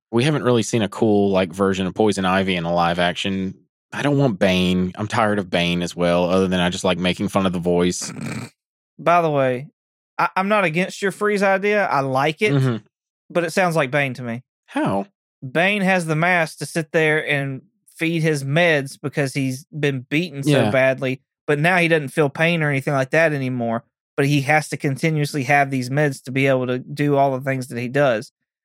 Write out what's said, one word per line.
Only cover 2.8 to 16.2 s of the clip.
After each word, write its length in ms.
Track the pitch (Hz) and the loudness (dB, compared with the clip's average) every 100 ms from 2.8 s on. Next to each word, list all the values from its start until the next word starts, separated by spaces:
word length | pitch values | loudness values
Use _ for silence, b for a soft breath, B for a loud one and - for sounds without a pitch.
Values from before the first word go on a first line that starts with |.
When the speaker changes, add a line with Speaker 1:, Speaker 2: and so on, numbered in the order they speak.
| 85 87 | 0 2
Speaker 1:
action. 560 | 87 85 101 95 95 - _ _ - | 0 -2 -4 -4 -6 -8 _ _ -16
I 80 | - | -4
don't 160 | 143 139 | 0 2
want 220 | 139 95 | 2 2
Bane. 520 | 98 92 90 92 92 90 | 2 2 2 0 -2 -4
I'm 120 | 107 | -4
tired 320 | 120 107 104 | 0 0 0
of 100 | 87 | -2
Bane 320 | 90 87 87 | -2 0 -2
as 140 | 87 85 | -4 -2
well, 300 | 87 87 87 | 2 2 2
other 220 | 95 95 | 2 2
than 120 | 90 | 0
I 100 | 87 | 0
just 140 | 92 | 0
like 140 | 95 87 | -2 0
making 320 | 90 85 101 | -2 -2 -2
fun 160 | 101 95 | -2 -2
of 80 | |
the 60 | 87 | -2
voice. 520 | 87 87 90 - - - - - - _ _ _ _ - | 0 2 2 -2 -8 -10 -10 -10 -12 _ _ _ _ -4
Speaker 2:
By 220 | 143 170 | 2 2
the 80 | 165 | 2
way, 400 | 143 131 123 147 _ _ _ _ - | 2 0 -2 -8 _ _ _ _ -4
I, 120 | 170 - | -2 -2
I'm 140 | 196 | 0
not 160 | 214 180 | 2 0
against 360 | 160 185 - | 0 -4 -4
your 100 | 202 | -4
Freeze 300 | - 208 202 | -2 0 2
idea. 420 | 196 190 202 208 190 | 2 2 2 0 0
I 140 | 139 | 0
like 400 | 135 131 151 151 | 0 0 0 0
it, 100 | 214 | 0
Speaker 1:
Mm-hmm. 240 | 143 131 110 - _ _ _ - | 2 0 -2 -8 _ _ _ -6
Speaker 2:
but 140 | 175 165 | -2 -2
it 60 | |
sounds 220 | 180 185 160 | 0 0 0
like 140 | 135 | 0
Bane 220 | 143 139 123 | 0 -2 -4
to 60 | |
me. 220 | 120 117 - _ _ | -8 -10 -12 _ _
Speaker 1:
How? 420 | 277 269 139 196 _ _ - 131 | -4 -2 -2 -4 _ _ -16 -6
Speaker 2:
Bane 320 | 151 185 208 | 0 0 2
has 240 | 185 190 165 | 2 2 0
the 100 | |
mask 420 | 151 | 0